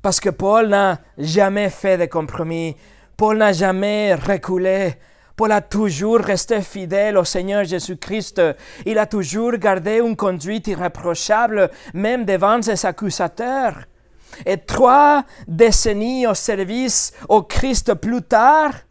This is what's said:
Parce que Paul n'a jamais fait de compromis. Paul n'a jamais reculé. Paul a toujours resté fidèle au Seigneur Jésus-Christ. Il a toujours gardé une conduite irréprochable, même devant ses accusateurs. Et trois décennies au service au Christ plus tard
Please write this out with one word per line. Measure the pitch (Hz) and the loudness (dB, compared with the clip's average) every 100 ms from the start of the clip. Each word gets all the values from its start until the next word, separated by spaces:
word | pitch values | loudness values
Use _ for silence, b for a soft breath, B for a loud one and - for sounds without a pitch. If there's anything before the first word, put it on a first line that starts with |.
Parce | 202 180 | 0 0
que | 202 | -2
Paul | 151 190 214 220 | -2 2 2 4
n'a | 202 196 170 _ - | 2 2 0 _ -10
jamais | 151 170 196 202 202 | -2 2 2 2 -4
fait | - 196 185 | -2 -2 0
de | 170 | 0
compromis. | 165 156 - 160 165 165 147 b b b - | -4 -6 -6 -6 -4 -6 -10 b b b -2
Paul | 214 214 | 0 4
n'a | 214 | 2
jamais | 175 190 185 202 208 208 170 | 2 0 0 -2 0 0 0
reculé. | 147 196 - 185 185 190 190 131 b b b - | 0 -4 -2 -2 0 0 -2 -6 b b b -2
Paul | 220 | 2
a | 208 | 2
toujours | 208 202 214 147 208 226 | 0 -2 -2 -2 2 2
resté | 208 190 - 226 | 2 -2 0 -4
fidèle | 190 202 180 196 208 202 | -4 -10 -4 -2 2 2
au | |
Seigneur | 170 185 185 202 | 0 -4 -2 -2
Jésus-Christ. | 185 180 - 156 - 214 185 - 170 - B B | -2 -4 -6 -12 -8 -8 -6 0 0 0 B B
Il | 160 214 | -4 -2
a | 208 | -2
toujours | 214 165 185 233 | -4 -4 -2 -2
gardé | 233 208 190 170 220 | 0 0 0 0 0
une | 233 208 | 0 -2
conduite | 208 185 156 214 - | -4 -4 -6 -6 -6
irréprochable, | 175 175 - 175 165 - 214 233 214 185 B B | -6 -6 -6 -6 -4 -2 0 0 2 0 B B
même | 170 208 247 | -4 -2 -2
devant | 202 190 202 233 | 0 2 2 2
ses | 220 202 | 0 -2
accusateurs. | 196 - 208 - 175 - 240 269 247 160 - _ B B B B | -2 -4 -6 -4 -4 -4 -6 -2 -2 -4 -18 _ B B B B
Et | 156 190 | -4 -4
trois | - - 247 269 294 294 - B B | -4 2 6 6 6 2 -2 B B
décennies | 165 226 202 226 208 226 262 240 | 4 6 6 2 -2 -2 -2 0
au | |
service | 190 - 202 185 233 254 - - B B | -2 -2 -4 -4 -4 0 0 -2 B B
au | 214 | 2
Christ | 180 - 262 254 - | 2 0 2 0 0
plus | 190 202 240 | -2 -2 -4
tard | - 220 240 311 302 - _ | 2 4 6 6 2 -4 _